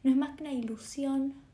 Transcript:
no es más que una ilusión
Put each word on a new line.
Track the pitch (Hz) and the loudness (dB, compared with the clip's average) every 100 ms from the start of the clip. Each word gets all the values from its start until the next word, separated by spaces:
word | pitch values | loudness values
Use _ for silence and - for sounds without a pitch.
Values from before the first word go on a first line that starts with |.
no | 269 | 4
es | 262 | 4
más | 294 - | 2 -4
que | |
una | 302 | -6
ilusión | 262 226 214 - - 269 269 277 277 - | -4 -4 -6 -8 -4 0 0 -2 -4 -16